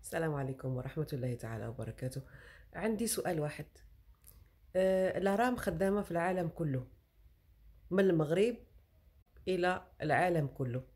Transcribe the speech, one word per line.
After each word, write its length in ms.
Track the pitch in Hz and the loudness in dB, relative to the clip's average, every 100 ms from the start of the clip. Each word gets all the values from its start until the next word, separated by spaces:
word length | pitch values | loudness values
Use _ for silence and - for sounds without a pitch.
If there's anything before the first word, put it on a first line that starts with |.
| - | -8
السلام 280 | 110 160 | -4 -2
عليكم 420 | 147 135 131 131 127 | -2 -4 -6 -6 -6
ورحمة 300 | 127 - 156 | -6 -6 -6
الله 220 | 135 123 | -4 -4
تعالى 320 | 120 113 113 110 | -6 -8 -8 -8
وبركاته. 540 | 117 113 117 131 135 131 - - - - | -8 -10 -6 -8 -8 -12 -18 -20 -20 -16
عندي 320 | - 208 220 226 | -6 -4 -2 -2
سؤال 340 | - - 170 | -2 -2 -2
واحد. 260 | 147 - 151 - - - - - - - - _ - 185 | -2 -6 -14 -16 -20 -20 -20 -20 -20 -20 -20 _ -6 2
آه، 420 | 190 190 185 - | 4 4 2 2
الأهرام 380 | 190 196 240 247 | 0 2 2 0
خدامة 460 | - 165 196 202 | -2 0 2 0
في 80 | 196 | 0
العالم 380 | 170 170 185 170 | -2 0 0 -2
كله، 380 | - 160 127 123 - _ _ - _ _ _ - - - | -2 -2 -2 -4 -16 _ _ -20 _ _ _ -20 -20 -2
من 140 | 170 | 4
المغرب 520 | 196 170 151 170 220 240 - - _ _ _ _ _ - - | 6 6 4 4 4 2 -10 -20 _ _ _ _ _ -14 -4
إلى 340 | 185 180 185 - - | 0 2 0 -4 -8
العالم 440 | 151 135 180 170 139 | 2 4 4 2 0
كله 360 | - 127 123 - | -2 -4 -4 -8